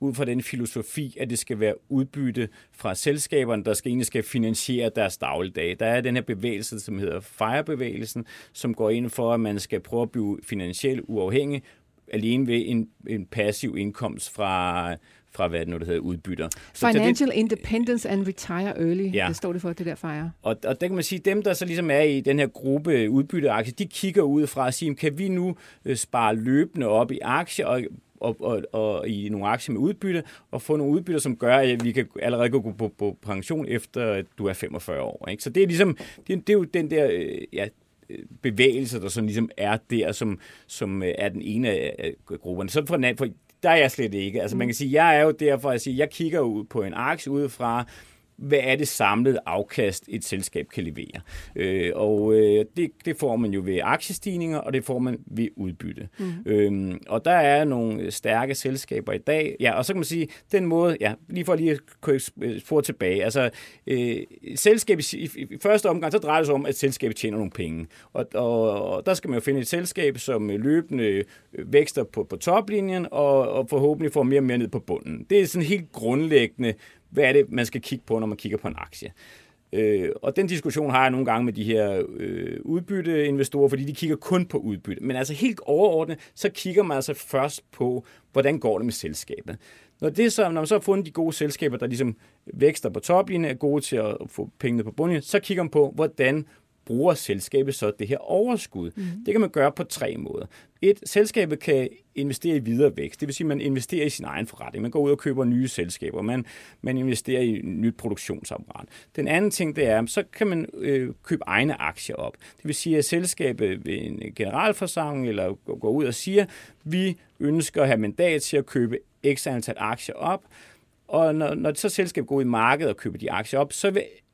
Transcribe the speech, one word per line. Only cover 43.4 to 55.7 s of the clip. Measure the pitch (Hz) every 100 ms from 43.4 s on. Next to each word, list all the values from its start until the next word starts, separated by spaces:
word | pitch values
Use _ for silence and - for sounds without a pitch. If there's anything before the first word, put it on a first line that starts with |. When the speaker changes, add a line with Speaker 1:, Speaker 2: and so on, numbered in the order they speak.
| _ _
Speaker 1:
der | 175
er | 165
jeg | 135
slet | - 113
ikke. | 98 98 107
Altså, | 101
Speaker 2:
Mm. | 123
Speaker 1:
man | 120
kan |
sige, | 113 139 147
jeg | 165 151
er |
jo | 156
derfor, | 156 147 135 139
at | 120
sige, | 139 127
jeg | 147
kigger | - 165 165
ud | 120 107
på | 101 117
en | 98
aktie | 87 131 165 139
ud | 139 143
fra, | - 120 120 120 - - _ _ -
hvad | 139 143
er | 131 135
det | 143
samlede | - 101 104 131 120 -
afkast, | 92 104 - 104 92 -
et | 110
selskab | - 98 95 85 71
kan | -
levere? | 82 - - - - - - -
Øh, | 92 92 87
og, | - 107 107 107
øh, | 110 107 104 107 175
det, | 170 -
det | 165 156
får | 143 113
man | 110
jo | 98
ved | 92 90
aktiestigninger, | 107 151 - 185 202 175 165 156
og | -
det | 131
får | - 123
man | 127 120 -
ved | 107 117 -
udbytte. | 95